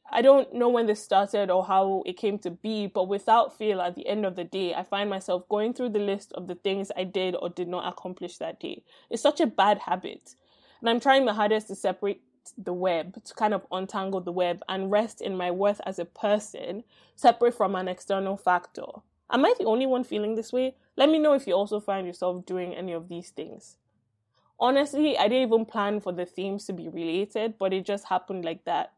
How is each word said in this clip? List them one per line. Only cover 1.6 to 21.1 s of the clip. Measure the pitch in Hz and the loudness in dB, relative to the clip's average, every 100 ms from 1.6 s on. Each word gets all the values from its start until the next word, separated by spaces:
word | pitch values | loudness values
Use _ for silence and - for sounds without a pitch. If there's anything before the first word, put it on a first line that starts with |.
how | 185 190 196 190 - | 4 2 2 0 -4
it | 180 | -4
came | 208 202 | -4 -2
to | 180 | -6
be, | 170 220 214 202 | -8 -6 -4 -4
but | 196 185 | -2 -2
without | 202 220 226 - - | -2 4 4 4 0
fail, | 214 190 | -2 0
at | 180 180 | -2 -6
the | - | -4
end | 208 196 | -2 -2
of | 180 | -4
the | |
day, | 175 190 180 | -8 -4 -4
I | - | -4
find | 185 196 208 | -4 -4 -2
myself | 190 196 180 - | -4 -2 -4 -2
going | 208 220 | -2 0
through | 240 247 | -2 -2
the | 208 | 0
list | 202 202 - | 0 -4 -6
of | - 180 | -12 -10
the | 175 | -6
things | 196 196 202 - | -2 -2 -4 -6
I | |
did | 185 185 185 180 | -4 -2 -2 -2
or | 175 | -6
did | 175 175 | -6 -6
not | 180 175 | -4 -6
accomplish | - 185 180 180 - | -8 -12 -10 -12 -8
that | 165 175 | -10 -8
day. | - - _ - - | -10 -12 _ -20 -10
It's | 233 | 0
such | 269 - | 0 2
a | 277 | 0
bad | - 202 208 | 4 4 4
habit. | - 185 - - - - _ _ _ - | 0 -4 -6 -14 -20 -20 _ _ _ -4
And | 233 | 0
I'm | 233 | 2
trying | 269 269 | 6 4
my | 247 | 4
hardest | 214 208 214 214 | 2 2 2 0
to | 196 | -4
separate | 196 185 202 - _ _ - - | -4 -2 -4 -6 _ _ -20 -12
the | 180 | -8
web, | 180 185 165 170 202 | -2 0 0 -4 -12
to | - - | -14 -2
kind | 214 | 0
of | 196 - | 0 -4
untangle | 185 190 202 190 190 | -8 -6 -6 -4 -4
the | 180 | -4
web | 175 175 175 - | 0 0 -2 -4
and | 190 190 | -4 0
rest | 208 226 - | 2 0 -4
in | 196 185 | -6 -4
my | 180 | -2
worth | 180 202 208 185 | 0 0 0 -6
as | 190 | -8
a | 170 | -8
person, | - 208 208 214 - - 196 - _ _ - | -4 0 0 -2 -12 -10 -10 -12 _ _ 4
separate | 247 233 240 | 4 6 2
from | 240 196 190 | 2 0 0
an | 185 | -4
external | 185 - 196 196 196 | -6 -2 -2 -2 -2
factor. | - 175 - - - - _ _ - | 2 2 0 -14 -14 -16 _ _ -2
Am | 254 339 | 2 4
I | 494 | 2
the | 226 | 2
only | 233 262 | 2 2
one | 254 | 0
feeling | 240 208 208 226 | -2 -4 -2 -4
this | 220 | -4
way? | 254 262 - _ - | -2 -2 -6 _ 2
Let | |
me | 285 | 4